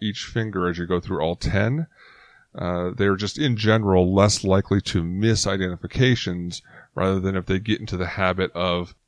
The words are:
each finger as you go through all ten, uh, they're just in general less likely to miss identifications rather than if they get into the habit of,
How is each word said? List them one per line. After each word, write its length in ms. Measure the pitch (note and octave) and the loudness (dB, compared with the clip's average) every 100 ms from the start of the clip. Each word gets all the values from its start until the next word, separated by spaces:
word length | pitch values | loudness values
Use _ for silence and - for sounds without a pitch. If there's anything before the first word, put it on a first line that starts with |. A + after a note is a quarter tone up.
each 240 | G#2+ G2+ - | -6 -6 -6
finger 420 | A#2 A2 G2 F2+ | -4 -4 -2 -2
as 100 | E2+ | -2
you 80 | E2+ | -2
go 140 | F2+ | -2
through 220 | - D2+ | -2 -2
all 160 | D#2+ F2 | -2 -2
ten, 500 | - G2 G#2+ D3 D#3+ _ - - - _ _ | -2 0 0 0 -4 _ -20 -20 -20 _ _
uh, 380 | - F2 F2 F2+ - | -8 -6 -4 -4 0
they're 180 | G2+ G2 | 2 2
just 220 | G2+ - | -2 -2
in 160 | D3 A2 | -2 2
general 580 | G#2+ A2+ G2+ F#2 F2+ | 2 2 4 4 4
less 300 | F#2+ G#2 - | 4 4 4
likely 380 | F#2+ F#2+ - G2 | 2 2 2 0
to 220 | - F#2 | 0 -2
miss 440 | E2+ F#2 A2 A2 G2 | -2 0 2 2 0
identifications 1120 | F#2+ F#2 F2 F#2 - B2+ A#2 - F2 F2 - - - - - | -2 -2 -4 -6 2 4 2 0 -6 -6 -10 -16 -20 -12 -2
rather 240 | F#2+ F#2+ | 0 0
than 180 | F#2+ F#2+ | 0 -2
if 80 | F2+ | 0
they 140 | F#2+ | -2
get 200 | G#2+ G#2+ | 0 -2
into 160 | G#2+ F#2 | -2 -6
the 120 | F2+ | -6
habit 440 | - F#2 F2+ F2+ | -2 0 0 -2
of, 400 | - F2+ F2 F2 - | -2 -2 -2 -4 -12